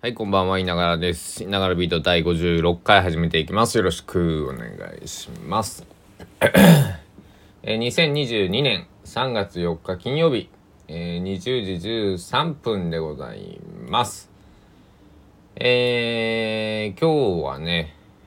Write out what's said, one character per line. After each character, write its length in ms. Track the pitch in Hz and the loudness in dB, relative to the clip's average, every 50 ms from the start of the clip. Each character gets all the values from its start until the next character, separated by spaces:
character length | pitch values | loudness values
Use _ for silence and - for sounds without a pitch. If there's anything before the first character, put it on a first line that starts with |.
は 60 | - | -4
い、 80 | 120 123 | -6 -6
こ 100 | - 113 | -4 -4
ん 60 | 101 | 2
ば 120 | 98 95 92 | 2 2 4
ん 60 | 92 | 4
は、 120 | 95 95 | 2 0
い 40 | 92 | 0
な 120 | 90 87 | 0 0
が 100 | 85 87 | 2 2
ら 100 | 85 85 | 2 2
で 160 | 85 85 90 87 | 2 0 -2 -2
す。 280 | 85 - - - - - | -4 -6 -12 -10 -10 -8
い 60 | 90 | -4
な 100 | 101 98 | -2 0
が 120 | 95 92 | 2 2
ら 40 | 90 | 2
ビ 140 | 85 90 85 | 2 0 0
ー 20 | |
ト 80 | 85 82 | 0 0
第 240 | 78 90 87 85 85 | 2 2 2 2 4
五 120 | 85 87 | 2 0
十 280 | 82 85 87 85 82 82 | 0 2 2 2 2 2
六 180 | 87 85 - | 2 0 0
回 220 | - - 107 98 92 | 4 6 6 6 6
始 140 | 92 82 | 4 0
め 120 | 85 85 82 | 0 0 2
て 120 | 82 82 | 2 0
い 60 | 78 | 0
き 60 | - - | 0 0
ま 140 | 104 117 | 0 0
す。 120 | 120 - 120 | 2 2 2
よ 40 | 95 | 2
ろ 80 | 92 | 2
し 100 | 85 - - | 0 -2 -8
く 440 | - - 92 87 82 80 78 73 65 | -4 -2 0 0 0 0 -2 -2 -6
お 80 | 67 | -6
願 140 | 60 57 58 50 50 50 50 50 50 50 | -10 -12 -12 -12 -12 -14 -14 -14 -14 -14
い 60 | - | -14
し 200 | - - - - - - - | -12 -12 -12 -14 -16 -14 -10
ま 200 | - 90 107 110 | -4 -2 -2 -2
す。 200 | - - - - - - - - - - - - - - - | -4 -8 -14 -18 -20 -20 -20 -20 -20 -20 -20 -20 -20 -6 2
<clears throat> 0 | - - - 185 202 180 170 147 139 104 92 - - - _ - - - - - - - - _ - | 2 4 6 8 10 10 10 10 8 2 -2 -8 -12 -20 _ -20 -20 -20 -20 -20 -20 -20 -20 _ -6
え 100 | - 110 | -4 -2
ー、 20 | 110 | 0
二 120 | 117 123 | -2 -2
千 220 | 120 - 170 151 143 | 2 2 2 2 4
二 160 | 147 143 120 | 0 0 0
十 180 | 117 107 98 | 0 0 0
二 160 | 90 92 117 147 | 2 2 2 2
年 240 | 135 110 92 85 - - - - | 2 0 -2 -4 -10 -20 -20 -20
三 300 | - - 117 127 131 120 | -10 -4 -4 -2 -2 -2
月 260 | 110 98 95 - 90 | -2 -4 -4 -4 -4
四 180 | 87 85 82 | -4 -4 -4
日 200 | 82 - - 92 | -4 -6 -8 -8
金 200 | 90 - 117 131 | -8 -6 -4 -2
曜 140 | 151 165 165 | 2 2 2
日、 200 | 135 110 95 - - - _ _ _ - - | 2 0 -4 -6 -16 -20 _ _ _ -20 -18
え 300 | - 78 82 85 87 85 | -14 -10 -8 -6 -6 -6
ー、 20 | 87 | -4
二 220 | 90 95 98 92 | -4 -4 -6 -6
十 240 | 87 120 131 127 107 | -4 -4 -2 -2 -2
時 160 | 95 95 87 | -4 -6 -6
十 360 | 82 104 117 117 107 101 95 | -6 -6 -4 -2 -2 -2 -2
三 380 | 87 87 - - 123 151 170 151 | -4 -6 -4 -2 -2 -2 -2 -4
分 360 | - - 120 110 98 90 85 | -6 -4 -4 -4 -2 -2 -4
で 100 | 80 82 | -4 -4
ご 160 | 80 78 76 | -4 -6 -8
ざ 180 | - 71 60 53 | -10 -12 -12 -12
い 240 | 50 50 50 50 50 50 50 50 - 58 62 | -14 -14 -16 -16 -18 -18 -18 -16 -16 -12 -4
ま 160 | - 117 123 | -2 -2 -2
す。 260 | - - - - _ - - - - - - - _ - - - _ _ _ - - - - - - _ - _ _ _ | -2 -6 -14 -18 _ -20 -20 -20 -20 -20 -20 -20 _ -20 -20 -20 _ _ _ -20 -20 -20 -20 -20 -20 _ -20 _ _ _
え 1400 | - - 123 123 123 123 123 120 120 117 117 117 113 113 113 113 113 113 110 110 110 110 110 107 107 107 107 98 | -4 0 2 2 2 2 2 0 0 0 -2 -2 -2 -2 -2 -2 -2 -2 -2 -2 -4 -4 -4 -4 -4 -4 -6 -4
ー、 40 | - | 0
今 400 | - 165 156 151 135 107 92 85 | 0 2 2 2 2 2 0 -2
日 40 | 73 | -2
は 140 | 69 67 71 | -6 -6 -6
ね、 380 | 78 85 85 85 80 78 - - - - - _ - | -4 -2 -2 -2 -2 -4 -10 -20 -20 -20 -20 _ -20